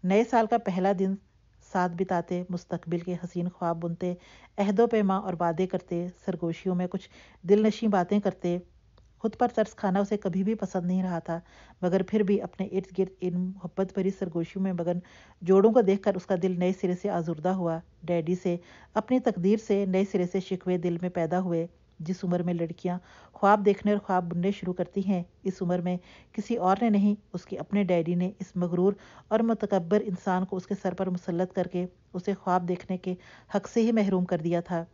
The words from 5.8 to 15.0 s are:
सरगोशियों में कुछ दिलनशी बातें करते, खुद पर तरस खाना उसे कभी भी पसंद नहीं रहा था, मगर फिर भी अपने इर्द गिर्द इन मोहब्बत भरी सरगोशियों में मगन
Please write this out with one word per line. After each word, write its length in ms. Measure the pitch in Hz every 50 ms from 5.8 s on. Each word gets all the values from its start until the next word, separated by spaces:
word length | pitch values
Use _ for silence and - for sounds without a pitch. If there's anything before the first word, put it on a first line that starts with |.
| - - 175 170 175 180 180 _ _
सरगोशियों 480 | - 180 165 170 165 165 - - 190 180
में 140 | 175 180 180
कुछ 200 | - 190 - - - - - - - - -
दिलनशी 440 | 170 202 208 214 220 208 - 233 220
बातें 320 | 202 190 175 180 202 208
करते, 400 | 202 196 180 - - 180 175 180 175 - _ _ _ _ _ - _ _ _ _ -
खुद 100 | 220 214
पर 160 | - 247 240
तरस 240 | - - 220 214 -
खाना 260 | - - 202 180 196
उसे 160 | 202 202 214
कभी 260 | 208 - 190 170 190 196
भी 100 | 196 226
पसंद 300 | 220 - 190 - 190 175
नहीं 180 | 180 180 185 185
रहा 180 | 185 180 165
था, 200 | - - 165 165 - _ - - - - - _ -
मगर 180 | 180 170 190 185
फिर 200 | - - 220 214
भी 160 | 185 208 196
अपने 280 | - 180 - - 190
इर्द 280 | 202 - 190 185 - -
गिर्द 140 | 190 190 185 - _ 180
इन 140 | 180 175
मोहब्बत 600 | 180 185 185 190 196 180 175 _ - 196 190 -
भरी 140 | 202 185 190
सरगोशियों 520 | 196 - 196 175 160 175 165 165 - 196 190
में 80 | 196 185
मगन 300 | 170 170 170 175 175